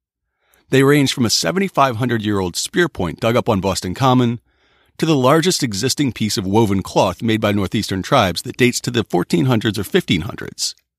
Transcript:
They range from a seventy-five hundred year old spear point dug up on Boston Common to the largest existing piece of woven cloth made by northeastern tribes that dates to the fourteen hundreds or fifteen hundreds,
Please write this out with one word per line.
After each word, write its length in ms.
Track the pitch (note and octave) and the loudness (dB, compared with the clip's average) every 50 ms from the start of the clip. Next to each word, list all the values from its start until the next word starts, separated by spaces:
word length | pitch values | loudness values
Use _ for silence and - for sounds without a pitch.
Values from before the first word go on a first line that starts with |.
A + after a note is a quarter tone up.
| _ _ _ _ _ _ _ _ _ _ _ _ _ _ | _ _ _ _ _ _ _ _ _ _ _ _ _ _
They 120 | - C3 C3+ | 2 4 4
range 300 | C3+ D3 D3 C#3 B2+ - | 4 4 4 2 0 0
from 120 | - A#2+ | 0 0
a 40 | G#2+ | 0
seventy-five 680 | - - - E3 E3 F#3+ G3 F#3 - - C#3 C3+ A#2+ | 0 0 0 -2 0 -2 -2 -2 0 0 0 0 0
hundred 260 | G#2+ C3 B2 A#2+ A#2 | -2 -2 -2 -2 -2
year 180 | G#2 G#2+ G#2 G2 | -2 -2 -2 0
old 180 | F#2+ F2+ E2+ - | -2 -2 -4 -6
spear 320 | - - - - F3 D#3+ | -8 -4 0 0 0 0
point 320 | - - F#2+ E2+ D2 - | 0 -4 -6 -6 -4 -2
dug 160 | - A2+ A#2 B2 | -2 0 0 0
up 100 | G#2+ - | 0 2
on 140 | A2 G2 | 0 0
Boston 320 | F2 G2 F#2+ - - F#2+ F#2 | 0 0 -2 -2 -4 -6 -4
Common 480 | - C3 C3 B2+ B2+ B2 A#2 A#2+ A#2 - _ _ _ _ _ _ _ _ _ _ _ | 0 2 2 4 4 2 2 0 -4 -8 _ _ _ _ _ _ _ _ _ _ _
to 80 | - | 0
the 100 | D#3+ D#3+ | 0 2
largest 480 | C#3 B2 B2+ C#3+ - D#3 F#3 E3+ - D3+ | 2 4 4 4 4 2 0 0 0 -2
existing 480 | C3 G2+ F#2 A2+ C3 - - D3 C3 | -4 -4 -2 -2 -4 -2 0 -2 -2
piece 260 | G#2+ - A2+ G#2 - - | -2 -2 -4 -2 -2 -4
of 80 | F#2+ | -4
woven 380 | F#2+ G2 A2+ A#2 G2 G2+ G2 F2 | 0 2 2 2 2 2 -2 -2
cloth 380 | - - E3+ B2 G2 F#2+ - | -2 0 2 2 2 0 -2
made 180 | - A2+ A2 A2 | -2 0 0 0
by 140 | A2+ G#2 G#2 | 0 0 0
northeastern 480 | G#2 G2 F2+ - A2 G2 - G2+ F#2+ | 0 -2 -2 -2 -4 -4 -2 -4 -6
tribes 400 | F2+ - C#3+ C3+ G#2+ F#2 E2+ - | -2 2 2 2 4 2 0 -4
that 160 | - - - - | -8 -10 -2 0
dates 240 | B2 B2 A#2+ - | 2 2 2 0
to 100 | - - | -6 -4
the 140 | B2 A#2+ G2+ | -2 -2 -2
fourteen 400 | - - F3 F3 - - F3+ D3 | 0 0 -2 0 0 0 0 2
hundreds 340 | C3 B2+ A2+ G2+ A#2 G2 G#2 | 2 2 2 0 0 -2 -2
or 60 | G2 | -6
fifteen 360 | - - F#3 - - G#2 E2+ - | -2 -2 -2 0 2 -2 -2 -2
hundreds, 520 | - - - - - - - - - - _ _ _ _ | -4 -10 -12 -12 -14 -10 -8 -8 -8 -8 _ _ _ _